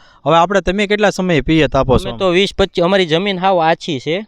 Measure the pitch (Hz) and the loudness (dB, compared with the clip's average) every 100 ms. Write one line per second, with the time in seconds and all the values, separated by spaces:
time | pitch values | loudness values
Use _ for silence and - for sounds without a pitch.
0 | _ _ 139 165 180 196 180 190 202 208 | _ _ 0 2 2 0 -2 -2 -2 0
1 | 208 - 185 160 139 160 139 139 135 120 | 0 0 0 0 2 2 2 0 2 0
2 | - 117 190 175 196 - 196 - 170 196 | 0 -4 0 0 0 0 -2 0 0 2
3 | 175 160 202 185 190 185 160 170 - 139 | 0 -2 -2 -2 0 2 0 -2 -4 -8
4 | 143 170 | -4 -6